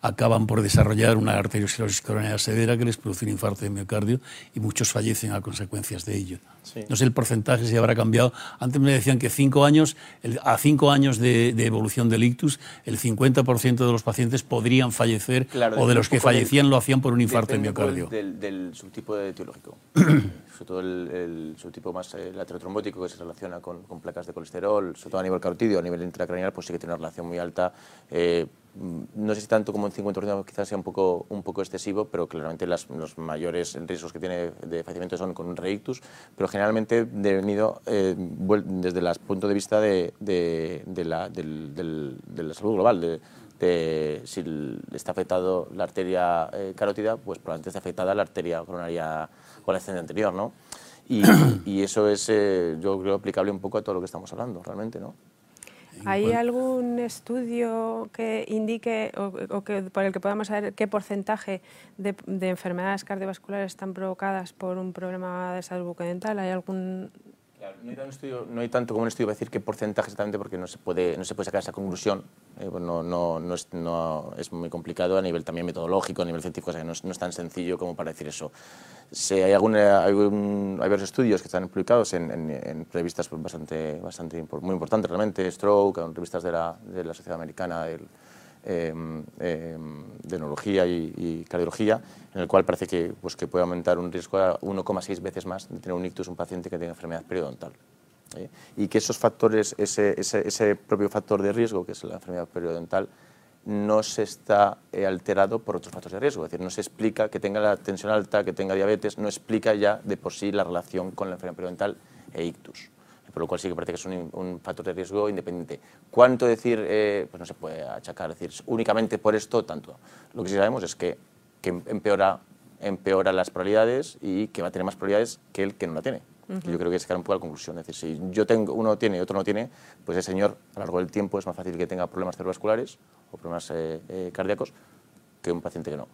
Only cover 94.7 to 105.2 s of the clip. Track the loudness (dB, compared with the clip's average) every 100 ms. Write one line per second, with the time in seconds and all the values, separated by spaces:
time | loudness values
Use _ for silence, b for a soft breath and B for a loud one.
94.7 | -4 -2 -4 -4 -6 -6 -8 -8 -10 -10
95.7 | -14 -6 -6 -6 -8 -10 -8 -8 -8 -8
96.7 | -8 -8 -10 -10 -10 -6 -6 -6 -8 -16
97.7 | -18 _ _ _ _ _ -16 -14 B B
98.7 | -4 0 0 0 0 0 4 2 4 0
99.7 | -2 -4 2 2 2 -2 -2 -2 2 2
100.7 | 2 0 0 2 0 0 2 2 2 2
101.7 | 0 -6 -10 -10 -12 -8 -8 -6 -6 -4
102.7 | -6 -2 -2 -2 b b b b b -6
103.7 | -2 2 2 2 -4 -4 -6 2 6 6
104.7 | 4 _ -2 -2 -2